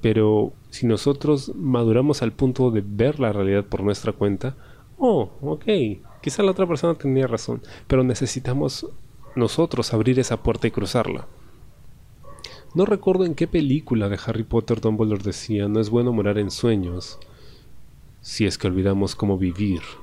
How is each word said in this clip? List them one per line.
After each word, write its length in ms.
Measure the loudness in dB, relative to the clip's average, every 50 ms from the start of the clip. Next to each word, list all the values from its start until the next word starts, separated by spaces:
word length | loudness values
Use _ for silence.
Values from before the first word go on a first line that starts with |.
Pero 520 | 2 2 2 4 4 4 4 4 2 0 -2 -12 -20 -18
si 160 | -10 -4 0 0
nosotros 640 | 0 2 2 0 0 0 2 0 0 0 0 -6 -10
maduramos 640 | -4 -2 0 2 2 4 4 4 4 4 2 2 2 0
al 80 | -4
punto 400 | -2 0 0 0 2 2 2 2
de 120 | 2 0 -2
ver 340 | -2 -2 0 0 0 2 0
la 120 | 0 0
realidad 340 | 0 0 0 2 2 2 0
por 180 | -2 -4 -2 0
nuestra 280 | 0 -2 0 -2 -6
cuenta, 440 | -2 0 0 0 0 -2 -4 -6 -8 -8 -16 -20 -20 -20 -20 -20 -8 0
"Oh, 320 | 2 2 4 4 0 -2 -6 -10
ok, 240 | -6 -6 -6 -4 0 0 2 2 2 0 -2 -6 -10 -20 -20 -8
quizá 220 | -6 -6 -2 2 2
la 80 | 2
otra 140 | 2 2 0 0
persona 280 | 0 0 0 0 0
tenía 320 | 0 0 0 2 2 2 2
razón", 340 | 0 -4 -4 -4 -6 -6 -8 -14 -20 -20 -4 0
pero 160 | 2 2 4
necesitamos 840 | 2 2 0 -2 -4 -4 -4 -4 -2 -2 0 -2 -2 -4 -6 -10 -10 -12 -14 -14 -16 -18 -20 -18 -10 -2
nosotros 580 | 0 0 0 2 2 0 0 2 -2 -2 0 2
abrir 260 | 2 4 4 4 2
esa 180 | 2 0 -2 -2
puerta 260 | 0 -2 -2 0 0 -2
y 40 |
cruzarla. 560 | 0 0 -4 -2 0 -2 0 0 -4 -6 -8 -12 -14 -18 -20 -20 -20 -20 -20 -20 -20 -20 -20 -20 -20 -20 -20 -20 -20 -20 -18 -18 -18 -16 -18 -18 -18 -18 -20 -6 0
No 120 | 0 2
recuerdo 400 | 2 2 0 2 2 2 4 2
en 100 | 0 2
qué 120 | 0 -2 0
película 640 | 2 0 2 4 2 0 0 0 0 0 2 0
de 100 | -2 -2 -4
Harry 180 | -4 -4 -4 -4
Potter 380 | 0 0 0 0 0 -2 0
Dumbledore 420 | 2 0 2 2 2 0 0 0 -2
decía, 440 | -4 -6 -6 -4 -2 -2 0 0 2
"No 120 | 2 0
es 100 | 0 2
bueno 220 | 2 2 2 2
morar 260 | 2 0 0 2 2 0
en 120 | 0 -2
sueños 680 | -4 0 0 2 2 2 0 -2 -6 -8 -10 -12 -14 -16 -18 -20 -20 -20 -20 -20 -20 -20 -20 -20 -18 -18 -18 -18 -20 -20 -20 -20 -20 -20
si 240 | -16 -12 -4 -2 0
es 120 | 0 -2 -2
que 100 | -4 -2
olvidamos 480 | 0 2 0 2 2 0 0 -2 -2
cómo 220 | -2 0 0 0 2
vivir". 440 | 0 -2 0 0 -2 -2 -2 -2 -4 -10 -16 -16